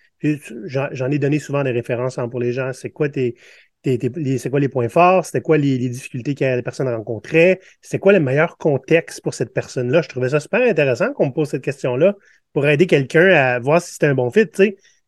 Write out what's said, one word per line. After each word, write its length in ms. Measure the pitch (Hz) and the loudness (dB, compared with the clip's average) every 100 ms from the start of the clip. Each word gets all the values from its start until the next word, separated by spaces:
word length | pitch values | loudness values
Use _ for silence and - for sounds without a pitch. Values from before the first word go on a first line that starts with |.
| _ _ | _ _
puis 220 | 151 147 - 226 | -4 -4 -8 -14
j'en, 240 | 196 135 143 | -8 -6 -6
j'en 180 | 127 131 | -4 -4
ai 80 | 147 | -2
donné 200 | 139 147 | 0 -2
souvent 260 | 143 139 | -2 -4
des 60 | 139 | -2
références, 480 | 117 123 120 127 135 | -4 -4 -4 -4 -6
hein, 100 | 117 | -6
pour 120 | 123 | -4
les 120 | 120 | -4
gens. 200 | 127 131 | -4 -6
C'est 180 | 127 123 | -8 -10
quoi 180 | - 147 | -6 -4
tes, 280 | 143 123 - - - _ _ | -2 -4 -6 -16 -20 _ _
tes, 160 | 143 120 | -4 -2
tes, 100 | 123 165 | -4 -4
les, 220 | 135 127 | -4 -4
c'est 120 | 131 | -2
quoi 100 | 143 | -2
les 80 | 139 | 0
points 200 | 131 117 | -2 0
forts ? 360 | 170 180 185 | 2 4 2
C'était 160 | - 131 | 0 -4
quoi 160 | 165 156 | 0 2
les, 200 | 143 131 | 2 0
les 100 | 123 | -4
difficultés 460 | 123 - 131 143 | -6 -10 -8 -6
que 100 | 135 | -4
la 180 | 135 123 | -2 -2
personne 260 | 127 - 131 | -4 -6 -4
rencontrait ? 720 | 113 104 107 - 160 180 185 - _ | -6 -6 -10 0 4 4 2 -6 _
C'est 180 | - - | -10 0
quoi 140 | 196 | 4
le 80 | 202 | 4
meilleur 380 | 131 139 165 - | 4 0 0 -2
contexte 640 | 160 135 - 160 - - | -2 0 2 0 0 -8
pour 120 | 139 | -8
cette 180 | - 123 | -6 -6
personne-là ? 480 | 131 - 131 123 165 | -6 -6 -4 0 0
Je 60 | - | 0
trouvais 200 | 123 127 | -4 -2
ça 100 | 147 | -2
super 220 | - 214 | -2 0
intéressant 500 | 247 156 135 123 226 | 2 2 2 0 -2
qu'on 140 | 285 147 | -2 -2
me 60 | |
pose 160 | 160 143 | -2 -4
cette 160 | 143 | -4
question-là 500 | 147 - 135 127 185 - _ _ _ | -6 -4 -4 2 0 0 _ _ _
pour 140 | 147 147 | 0 2
aider 200 | 147 180 | 4 4
quelqu'un 420 | 147 131 165 190 | 4 4 4 6
à 280 | 160 127 123 | 6 4 0
voir 220 | 127 170 | 2 0
si 120 | - | 0
c'est 120 | - 147 | -2 0
un 80 | |
bon 160 | 135 123 | 2 2
fit, 160 | 214 214 | 2 2
tu 100 | - | 2
sais. 200 | 208 196 _ _ | 2 0 _ _